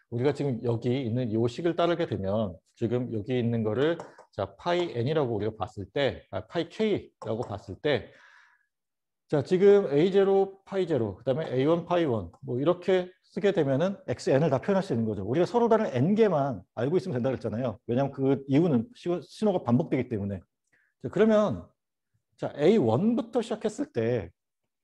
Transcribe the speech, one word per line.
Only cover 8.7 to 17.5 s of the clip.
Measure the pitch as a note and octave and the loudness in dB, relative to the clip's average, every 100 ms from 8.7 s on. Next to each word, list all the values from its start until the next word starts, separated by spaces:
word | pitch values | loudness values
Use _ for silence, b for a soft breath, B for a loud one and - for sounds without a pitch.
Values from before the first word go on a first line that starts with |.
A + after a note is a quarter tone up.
| _ _ _ _ _ _ | _ _ _ _ _ _
자, | D3 | -2
지금 | - F3+ G3+ G3+ F#3+ | 0 4 6 6 4
에이 | C#3+ F#3 | 2 4
제로 | G3 G3 G3 F#3+ - | 4 4 4 2 -4
파이 | - G3 E3+ | -8 -4 -2
제로, | C#3 G#2+ F#2 | 0 -2 -4
그다음에 | C3+ C#3 D#3+ | -4 -4 -2
에이 | B2+ C#3+ | 0 2
원 | E3+ F3 | 2 0
파이 | F3 D#3 | 0 0
원, | A2+ E2+ - | -2 -4 -12
뭐 | C3 B2 | -8 -2
이렇게 | D3 F3 G3 F#3 F3+ - | 0 0 2 0 0 -12
쓰게 | _ G3+ G3 | _ -2 0
되면은 | F3 C#3 C3+ F#3 G3 - | 2 2 2 0 -4 -6
엑스엔을 | B2+ F#3 C3+ D#3+ | -4 2 2 4
다 | B2+ | 0
표현할 | - F#3+ | 0 -2
수 | F#3 | 0
있는 | A#2+ A2 | -2 -2
거죠. | G2+ | -4
우리가 | F#2+ D3+ E3+ | -2 0 0
서로 | A#3+ A#3 | 2 4
다른 | A3 G#3+ | 2 2
N개만 | B2+ D#3+ G#3+ A3 D3+ C#3 G2 - - | 0 2 4 4 2 -2 -4 -10 -4
알고 | B2+ F3+ | -2 0
있으면 | F#3 B2 | -2 -2
된다 | C3 | -2
그랬잖아요. | A#2 A2 | -2 -4